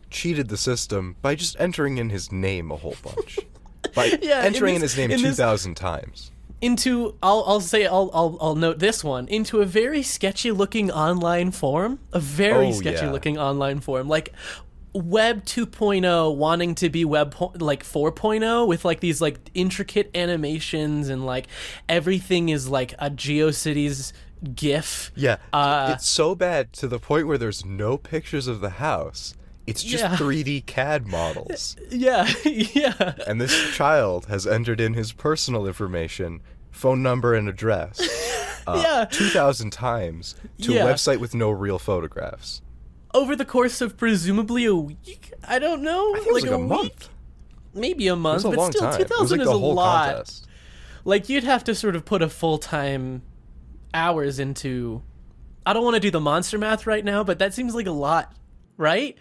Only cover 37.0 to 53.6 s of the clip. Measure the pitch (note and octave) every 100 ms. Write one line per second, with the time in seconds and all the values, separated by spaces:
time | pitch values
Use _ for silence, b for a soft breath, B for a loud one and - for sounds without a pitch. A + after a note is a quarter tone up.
37 | C3 B2 A#2+ A2+ G#2 F#2+ A2 F#2+ E2 -
38 | F4 - - - - - - F4+ E4 C4+
39 | G#3+ - G3+ E3+ C#3+ B2+ G#2+ - B2 A#2
40 | F2 E2 - - B - A3+ A#3+ C3 C#3
41 | D3 B2 A#2+ A#2 G#2+ G2 G2+ F#2 - F#2
42 | D#2+ - - - - - - - - -
43 | - B3+ C4 C#4+ - B3 B3 - A#3 -
44 | A#3 G3+ E3+ G3+ G#3+ A#3+ A#3 F3+ D3 -
45 | - - - - - B3+ D4+ D#4 D4+ F4+
46 | G#4 G#4 G#4+ A#4+ B3+ B3+ B3+ G#4 G#3 -
47 | - - - - - - - G3 B3 E4+
48 | F#3+ F3 D#3+ E3 G#3 E3 F3 G#4 - -
49 | - A#4 F#4 F4 C4 A#3 C#3+ F3+ F3+ E3
50 | C#3+ - - - B B B B B B
51 | F#3 G3+ G3+ C4+ A#3+ B3+ - A3 G#3+ E3+
52 | - G3 D#3+ - E3 D#3 - D3+ C#3 C3+
53 | C3 B2+ - - - -